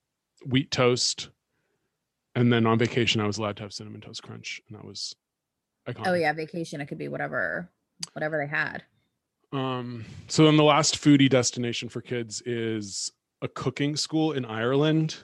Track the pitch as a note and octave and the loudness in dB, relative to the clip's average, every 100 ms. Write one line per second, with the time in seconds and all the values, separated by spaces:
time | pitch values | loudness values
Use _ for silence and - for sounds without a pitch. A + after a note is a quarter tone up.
0 | _ _ _ _ C#3+ B2+ - - B2 B2 | _ _ _ _ -2 -2 0 2 2 2
1 | - - - _ _ _ _ _ _ _ | 0 -4 -10 _ _ _ _ _ _ _
2 | _ _ _ A#2+ A#2+ A#2+ A2+ A2+ A#2 - | _ _ _ 2 4 4 4 4 2 0
3 | A2+ A2+ G#2 G#2 G#2+ G2+ G#2 - G#2+ G#2+ | 0 0 -2 -2 -6 -8 -12 -14 -14 -16
4 | G#2+ A2 - A2+ A2+ - - G#2 G#2 G2 | -16 -16 -16 -16 -14 -14 -16 -18 -16 -12
5 | - - _ _ _ _ _ _ - B2 | -12 -14 _ _ _ _ _ _ -12 -4
6 | F#3 F3+ D3+ D#3 D#3 F3 E3 D3+ C#3+ D#3 | 0 2 0 -2 -6 -8 -8 -8 -10 -10
7 | D3 C#3+ D3 C3+ F2 A#2 F3+ _ _ - | -8 -8 -6 -4 -4 -4 -10 _ _ -18
8 | - - D#3 D#3 C#3+ D3+ D3+ - - _ | -14 -6 -4 -4 -2 -4 -4 -8 -16 _
9 | _ _ _ _ _ C#3 C3 B2+ B2 A#2+ | _ _ _ _ _ -6 -4 -4 -6 -10
10 | A2+ - - - D#3 D#3 D3+ C#3+ D3+ - | -14 -16 -2 6 8 8 8 6 4 2
11 | D3+ C#3+ C3+ C3 A#2+ - A#2+ A#2 A#2 B2 | 6 8 8 4 2 -2 -6 -6 -8 -10
12 | - B2+ A2+ G#2 A#2+ A#2 A2+ A2 G2+ - | -6 -6 -6 -8 -6 -4 -2 -4 -6 -8
13 | - - _ _ - - C3+ - C#3+ D3 | -10 -12 _ _ -10 -6 -6 -2 -2 -2
14 | - D#3+ D#3 C#3 A#2+ A2 A#2+ C#3 D3+ D#3 | -4 -2 0 -2 -6 -2 2 4 4 4
15 | D#3+ - | 0 -4